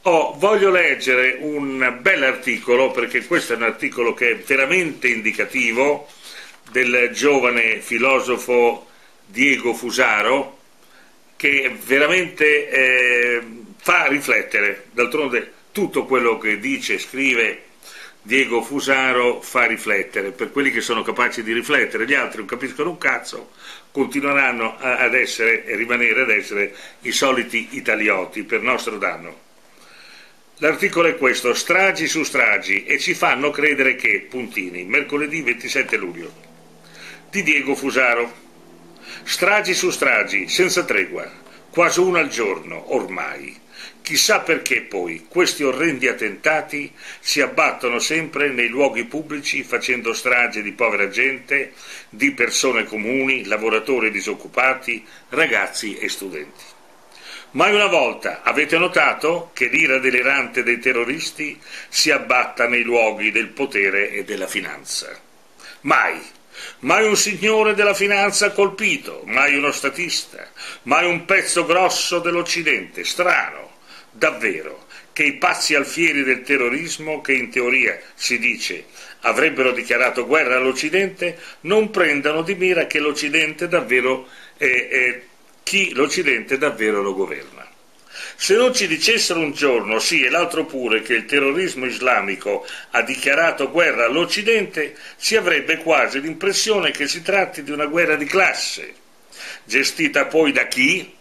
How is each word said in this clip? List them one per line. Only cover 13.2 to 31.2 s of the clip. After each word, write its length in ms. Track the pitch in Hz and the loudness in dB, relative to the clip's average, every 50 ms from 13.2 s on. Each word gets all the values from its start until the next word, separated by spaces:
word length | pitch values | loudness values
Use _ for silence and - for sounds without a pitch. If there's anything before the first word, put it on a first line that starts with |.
| 120 123 120 117 117 113 113 120 110 104 101 | 4 2 0 -2 -4 -8 -16 -18 -18 -20 -20
fa 300 | - - - 175 175 160 | -4 2 2 4 4 4
riflettere. 760 | 139 143 143 139 - 117 107 - - - 107 104 101 98 - - - | 2 0 0 0 0 0 0 0 0 0 0 0 0 -2 -4 -12 -8
D'altronde 600 | - 120 120 120 135 151 147 131 120 113 - - - - _ _ _ | -2 -2 -2 0 0 -2 -2 0 -2 -4 -4 -6 -18 -20 _ _ _
tutto 320 | 208 190 - - 139 117 | -2 -2 0 0 -4 0
quello 320 | - 131 123 117 117 110 | 2 0 2 2 2 0
che 220 | 107 107 110 104 98 | 0 -2 -4 -4 -2
dice 340 | 104 135 139 117 - - 104 | -4 -6 -6 -4 -4 -4 -4
e 60 | 92 | -4
scrive 640 | - - - 131 139 135 123 117 113 107 92 - - - - - - - - - - - - - | -6 -10 -6 -2 -2 0 2 2 0 0 -2 -8 -16 -20 -20 -20 -20 -20 -20 -20 -20 -20 -20 -20
Diego 400 | - 107 120 135 131 110 117 117 | -6 0 2 2 2 2 0 -2
Fusaro 800 | 113 117 139 143 - 139 135 131 131 131 123 123 123 123 117 - | -2 -2 -6 -4 0 2 2 2 2 2 2 2 2 2 0 -2
fa 240 | - - - 127 120 | -8 -2 0 2 2
riflettere, 680 | 113 113 107 - 110 104 98 92 - - 107 98 98 | 2 0 -2 -2 -2 0 -2 -2 -2 -4 -4 -4 -4
per 200 | 95 - 117 107 | -6 -6 -8 -4
quelli 200 | - 139 143 135 | -2 -2 -2 -2
che 80 | 117 117 | -2 -4
sono 240 | 107 - 120 110 104 | -2 -2 -2 -2 -2
capaci 400 | 117 104 117 123 117 - 123 110 | -4 0 0 0 0 -2 -6 -6
di 80 | 110 | -4
riflettere. 540 | 113 117 117 143 147 131 110 - - 107 113 | -4 -4 0 0 0 0 0 0 -2 -4 -2
Gli 80 | 123 143 | 0 0
altri 240 | 135 120 110 - | 0 0 -4 -6
non 100 | 110 104 | -10 -8
capiscono 440 | 95 123 120 135 123 - - 151 175 | -8 -8 -8 -8 -10 -6 -4 -4 -4
un 60 | 165 | -4
cazzo, 540 | - - 135 127 117 - - - 120 110 - - - - - - - - _ | -2 -2 -2 -2 -2 -6 -12 -14 -14 -16 -18 -20 -20 -20 -20 -20 -20 -20 _
continueranno 840 | _ 139 131 113 120 143 135 143 139 139 135 127 120 113 113 110 - | _ -2 -2 -2 -2 -2 -2 0 2 2 2 0 0 -2 -4 -4 -4
a, 200 | - - 127 123 123 | -4 -2 -2 0 2
ad 140 | 127 117 120 | 2 2 4
essere 520 | 127 120 - - - 113 113 113 107 - | 2 2 0 -2 0 2 2 2 2 0
e 100 | 113 113 | -6 -4
rimanere 460 | 101 120 120 120 120 120 113 110 127 | -4 -2 -2 0 2 2 2 2 2
ad 100 | 131 117 | 2 2
essere 420 | 107 104 - - 107 101 101 - - - - - - - | 2 0 0 -2 -2 -2 -2 -4 -6 -14 -20 -20 -20 -12
i 100 | - 123 | -8 -4
soliti 560 | 107 - 143 135 127 123 113 - - 117 117 - | -2 0 2 2 2 0 -2 -2 -4 -6 -6 -6
italioti, 720 | - 135 127 - 107 107 107 104 101 95 90 87 - 107 101 | -12 -6 -2 -2 0 2 2 2 2 0 -2 -6 -8 -12 -6
per 180 | - 117 107 | -4 -4 -2
nostro 360 | 107 123 127 110 - 117 107 | 0 0 -2 -2 -4 -6 -6
danno. 500 | 101 98 90 82 80 85 82 78 - - _ _ _ _ - _ - - - - - - - - - - - - - _ - _ - | -4 -4 -4 -4 -8 -14 -16 -18 -20 -20 _ _ _ _ -20 _ -20 -20 -20 -20 -20 -20 -20 -20 -20 -20 -20 -20 -20 _ -20 _ 0
L'articolo 460 | 151 151 147 143 196 190 - 170 165 | 0 0 2 2 -2 0 2 2 2
è 80 | 160 160 | 2 2
questo: 380 | 160 | 2